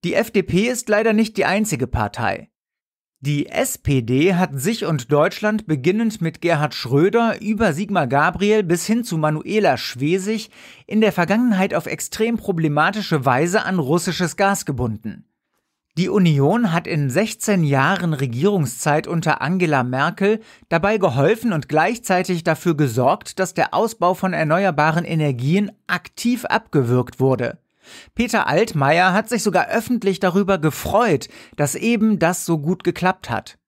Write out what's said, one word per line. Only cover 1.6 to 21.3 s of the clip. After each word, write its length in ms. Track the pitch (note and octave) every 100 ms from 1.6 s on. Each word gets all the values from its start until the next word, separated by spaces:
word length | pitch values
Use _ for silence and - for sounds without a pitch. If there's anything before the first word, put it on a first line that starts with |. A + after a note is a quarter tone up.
| G#3+ C3+ B2+
Partei. 640 | - G#2 - A2 F#2+ - _ _ _ _ _ _ _
Die 260 | C3+ D3 -
S 320 | - C4 -
P 240 | - C3+
D 320 | A2+ B2+ E3+
hat 240 | F3 F#3 C#3
sich 260 | C#3+ A3+
und 280 | E3+ D3+ A#2
Deutschland 540 | D3 E3 - G#3+ G#3+ -
beginnend 540 | D3+ C3 G3+ A#3 A3
mit 200 | E3 D#3+
Gerhard 340 | E3+ D#3+ D3
Schröder 680 | - B2+ C#3 F3+ A3+ A#3 G3
über 320 | G3+ G#3+ G#3+
Sigmar 360 | D3 G#3 G3 C#3
Gabriel 560 | C3+ D#3+ E3+ G3+ G#3+
bis 220 | F3+ E3+ -
hin 180 | A3+
zu 120 | A#3 E3
Manuela 600 | D3+ D#3 - G#3 F#3+ B2+
Schwesig 760 | - A#2+ C#3+ F#3+ F#3+ A3 - - - - -
in 140 | G#3+
der 120 | A3
Vergangenheit 600 | F#3 E3+ G#3 B3 F#3+ F#3+
auf 120 | - -
extrem 500 | - - - A3 A#3
problematische 880 | - F3 D#3+ D3 E3 G#3 G3 D#3+
Weise 380 | C3 B2+ E3+ G3+
an 140 | - F#3
russisches 580 | C3 E3 E3+ D#3+ F3 -
Gas 280 | G3 G3
gebunden. 600 | - C3 B2 G#2+ A2 - - _ _ _ _ _ _ -
Die 140 | F#3
Union 640 | G3+ F3 C#3+ C#3 A3 A#3
hat 140 | E3 -
in 240 | D#3+ C#3+
sechzehn 540 | C3 A3 - - G3+
Jahren 480 | D#3 C#3 C#3 F#3 F3
Regierungszeit 960 | D3+ C3+ A#2 F#3 G3+ C3 - - D3 -
unter 340 | E3+ D#3+ C#3+
Angela 400 | C#3 F#3 F3 C#3+
Merkel 560 | B2 B2+ D3+ - G3 A3 - - _
dabei 280 | E3 G3 G#3+
geholfen 560 | F#3 C3 C#3+